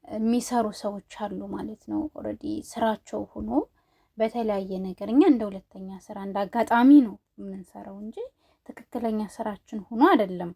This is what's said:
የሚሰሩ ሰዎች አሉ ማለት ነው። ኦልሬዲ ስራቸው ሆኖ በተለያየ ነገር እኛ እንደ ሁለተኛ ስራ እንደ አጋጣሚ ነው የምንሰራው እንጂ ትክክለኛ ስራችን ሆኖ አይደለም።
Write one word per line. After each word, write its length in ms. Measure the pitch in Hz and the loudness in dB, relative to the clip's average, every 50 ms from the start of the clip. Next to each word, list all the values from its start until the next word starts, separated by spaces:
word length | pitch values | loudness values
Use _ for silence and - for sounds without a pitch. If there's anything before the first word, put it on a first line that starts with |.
| _ | _
የሚሰሩ 600 | - - 214 220 226 233 247 240 - 254 240 226 214 196 | -10 -6 -2 0 0 0 0 0 0 0 0 0 -2 -4
ሰዎች 380 | - - 208 202 202 - _ - - | -6 -8 -8 -8 -8 -14 _ -12 -10
አሉ 220 | 214 208 196 190 202 196 | -10 -8 -8 -10 -10 -10
ማለት 340 | 196 196 202 214 214 _ _ | -10 -10 -10 -10 -12 _ _
ነው። 140 | - 208 - - - | -6 -6 -4 -6 -6
ኦልሬዲ 360 | _ - 214 214 - 220 - - 214 220 220 | _ -10 -8 -8 -8 -8 -8 -8 -8 -8 -10
ስራቸው 560 | - - 233 226 220 220 214 _ - - 214 202 | -10 -6 -2 -2 -2 -2 -4 _ -12 -10 -10 -10
ሆኖ 240 | - _ 208 214 214 233 285 440 _ _ _ _ _ _ _ _ _ _ - | -10 _ -10 -8 -2 -2 -2 -2 _ _ _ _ _ _ _ _ _ _ -2
በተለያየ 540 | 220 226 226 240 233 220 208 196 196 190 190 185 | -2 -2 -2 -4 -4 -2 -2 -4 -4 -6 -8 -8
ነገር 280 | 190 190 180 _ 202 196 | -8 -8 -10 _ -8 0
እኛ 140 | 226 269 349 | 4 6 6
እንደ 180 | 381 285 233 220 | 6 6 4 2
ሁለተኛ 440 | 208 196 190 _ _ _ 190 190 190 190 190 | -6 -8 -12 _ _ _ -16 -14 -14 -14 -16
ስራ 160 | - _ 214 202 | -16 _ -14 -12
እንደ 160 | 196 196 190 202 | -10 -6 -4 -4
አጋጣሚ 520 | 202 185 - 233 226 220 247 233 240 262 285 294 | -4 -2 -2 -2 0 2 4 6 10 10 10 10
ነው 140 | 262 214 196 - _ _ _ | 10 8 -2 -12 _ _ _
የምንሰራው 600 | - 202 196 190 190 185 _ _ 208 202 202 196 202 | -16 -14 -12 -12 -14 -16 _ _ -18 -16 -16 -16 -14
እንጂ 180 | 208 220 226 392 466 539 _ _ _ _ _ _ _ | -14 -14 -12 -12 -12 -14 _ _ _ _ _ _ _
ትክክለኛ 560 | - - - - _ - 247 226 226 220 214 214 196 | -20 -20 -20 -20 _ -10 -6 -4 -2 -2 -2 -4 -6
ስራችን 500 | - - 226 214 202 - _ _ - 220 185 | -8 -8 -8 -8 -8 -10 _ _ -12 -12 -12
ሆኖ 200 | _ 233 220 269 | _ 2 4 6
አይደለም። 440 | 359 381 247 208 180 180 180 180 170 175 | 6 6 4 2 0 -4 -8 -8 -10 -10